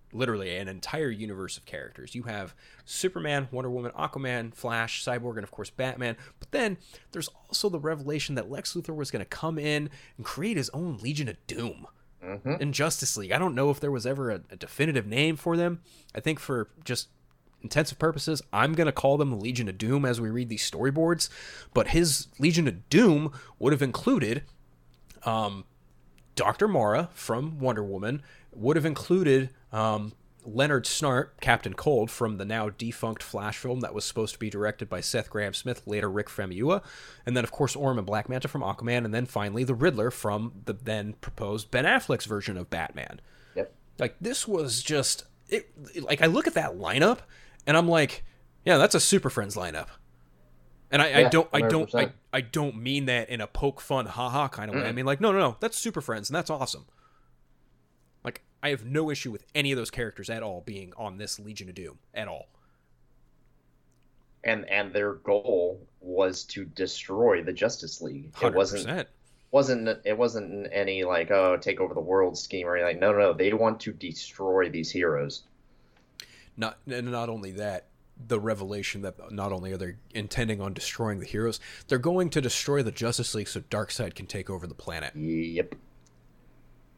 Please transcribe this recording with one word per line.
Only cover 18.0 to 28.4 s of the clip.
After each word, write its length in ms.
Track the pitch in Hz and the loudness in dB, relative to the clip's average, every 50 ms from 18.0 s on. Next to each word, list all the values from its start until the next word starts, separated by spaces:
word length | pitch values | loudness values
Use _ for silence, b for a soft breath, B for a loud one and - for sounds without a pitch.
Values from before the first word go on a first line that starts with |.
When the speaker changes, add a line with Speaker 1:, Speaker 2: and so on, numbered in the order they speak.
| 156 160 156 143 - 160 160 139 - - - | 2 2 2 0 -2 -2 -2 -2 -4 -2 2
Speaker 1:
I'm 180 | 101 123 147 160 | 4 4 4 6
gonna 200 | 165 165 151 127 | 4 4 4 4
call 240 | - - 139 143 147 | 4 4 4 6 6
them 140 | 147 139 | 4 2
the 40 | 123 | 0
Legion 320 | 101 101 123 123 120 120 101 | -2 -2 -2 -2 -2 -2 -2
of 100 | 92 95 | -2 -2
Doom 280 | 110 113 135 143 139 | 0 2 2 4 4
as 160 | 127 120 117 | 2 2 0
we 80 | 117 110 | 0 -2
read 180 | 110 123 123 113 | -2 -2 -2 -2
these 240 | 113 101 - - | -2 -4 -4 -4
storyboards. 560 | - - 117 139 139 160 165 165 170 165 - B B B B B B B B B - | -2 0 2 2 4 4 4 4 4 2 0 B B B B B B B B B 2
But 160 | 120 - - | 2 4 6
his 380 | - 165 175 160 135 - - - - - | 6 4 6 4 2 0 -2 -6 -4 2
Legion 300 | 135 170 165 170 165 135 | 4 4 6 6 4 2
of 180 | 87 87 - - | 0 -2 -4 4
Doom 460 | 131 185 247 202 156 147 156 147 B B B B B _ | 8 8 10 10 8 6 4 0 B B B B B _
would 140 | - 135 151 | 4 4 4
have 80 | 127 | 4
included, 600 | 143 131 110 - - 175 269 208 127 104 120 147 - - - - - - _ _ _ - - _ - - - - - | 2 0 -2 0 2 2 2 4 2 0 -2 -2 -4 -10 -16 -20 -20 -20 _ _ _ -20 -20 _ -20 -20 -20 -6 -4
um, 400 | 120 110 110 107 101 101 98 95 - _ _ _ _ _ - - - _ - - _ _ | -2 0 0 0 -2 -4 -8 -12 -16 _ _ _ _ _ -20 -20 -20 _ -20 -20 _ _
Doctor 320 | - - 101 110 - 202 220 | 0 2 2 2 2 2 4
Mara 420 | 190 139 110 104 107 135 170 170 - | 4 4 4 4 4 4 2 0 -6
from 460 | - - - 113 120 143 160 160 143 | -10 -4 -4 -2 -2 -2 -4 -4 -2
Wonder 240 | 131 127 117 107 104 | 0 0 0 0 -2
Woman, 400 | 98 98 95 101 113 135 147 139 b b b | -4 -4 -4 -2 -2 -4 -4 -6 b b b